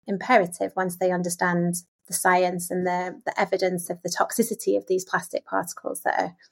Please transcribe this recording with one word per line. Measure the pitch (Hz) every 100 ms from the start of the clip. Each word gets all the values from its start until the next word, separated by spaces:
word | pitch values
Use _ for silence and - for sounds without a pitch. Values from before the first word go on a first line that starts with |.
| -
imperative | 196 - 240 175 - 190 -
once | 185 175
they | 185
understand | 180 180 - 185 175 175 175 - _ -
the |
science | 180 190 180 180 180 175
and | 185 180
the, | 180 180 -
the | - -
evidence | 196 190 185 180 -
of | 175
the | 175
toxicity | - - - 220 208 - 202
of | -
these | 185 -
plastic | 175 - - -
particles | - 175 - - -
that | - -
are, | - - _